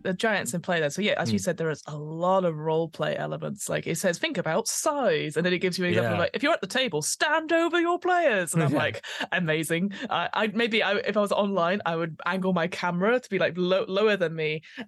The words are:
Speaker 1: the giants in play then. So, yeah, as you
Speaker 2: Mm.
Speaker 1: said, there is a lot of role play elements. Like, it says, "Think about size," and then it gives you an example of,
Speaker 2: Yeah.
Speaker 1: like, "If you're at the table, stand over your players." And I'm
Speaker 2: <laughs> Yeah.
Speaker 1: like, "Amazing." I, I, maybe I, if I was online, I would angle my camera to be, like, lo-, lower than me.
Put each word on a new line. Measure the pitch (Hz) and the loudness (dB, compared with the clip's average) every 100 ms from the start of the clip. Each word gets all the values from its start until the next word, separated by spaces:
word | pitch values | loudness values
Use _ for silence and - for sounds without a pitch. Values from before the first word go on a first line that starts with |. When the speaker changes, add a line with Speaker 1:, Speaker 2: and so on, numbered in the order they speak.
Speaker 1:
the | - | -4
giants | 185 226 196 143 | 0 0 0 -2
in | 175 | -4
play | - 170 | 0 0
then. | 147 | 0
So, | 165 | 0
yeah, | 208 - | 0 0
as | - | 0
you | 202 | 0
Speaker 2:
Mm. | |
Speaker 1:
said, | 185 185 | 0 -2
there | 165 | -2
is | 147 - | -4 -8
a | 151 | -10
lot | 151 160 175 190 | -8 -2 2 4
of | 180 156 | 2 -2
role | 156 160 165 | -2 0 -2
play | - 151 151 | -2 -4 -2
elements. | 151 156 151 139 - | -4 -6 -6 -8 -4
Like, | 156 - | -4 -2
it | - | -2
says, | 190 170 | -2 -2
"Think | 330 254 | -4 -2
about | 160 170 - | -2 -2 -2
size," | - 330 294 240 151 151 156 | -2 -2 0 2 2 0 0
and | |
then | 180 | 0
it | 180 | 2
gives | 185 175 | 0 0
you | |
an | 180 | 0
example | 175 117 | 2 2
of, | 104 | 2
Speaker 2:
Yeah. | |
Speaker 1:
like, | 170 | 0
"If | 220 | 0
you're | 277 | 0
at | 339 | 0
the | 190 | 0
table, | 247 254 151 | -2 0 -2
stand | 151 - 320 311 320 | -4 0 2 2 4
over | 330 339 339 | 2 4 4
your | 339 349 | 2 2
players." | 349 349 320 208 175 | 2 4 4 4 2
And | 170 | 2
I'm | 151 | 2
Speaker 2:
<laughs> | 143 | 2
Yeah. | |
Speaker 1:
like, | 147 - - - - | 0 -4 -10 -8 -4
"Amazing." | 175 165 156 156 165 196 196 247 | -2 0 0 0 0 -2 -4 -4
I, | 160 170 | -2 -2
I, | - 220 | 0 -2
maybe | 202 233 220 | 0 0 2
I, | 180 202 | 2 0
if | - 208 | 0 0
I | |
was | 202 | 2
online, | 202 202 190 170 202 - | 2 2 2 2 0 -2
I | 165 | -2
would | 165 156 | -4 -6
angle | - 185 185 | -4 -2 0
my | 180 165 | 0 0
camera | - 180 175 202 247 | -2 -2 0 2 2
to | - | 0
be, | 190 | 0
like, | 160 170 | 0 0
lo-, | 180 190 - | 0 2 0
lower | 190 214 202 | 2 2 2
than | 165 160 | 0 -2
me. | 156 156 - - | -2 -4 -8 -14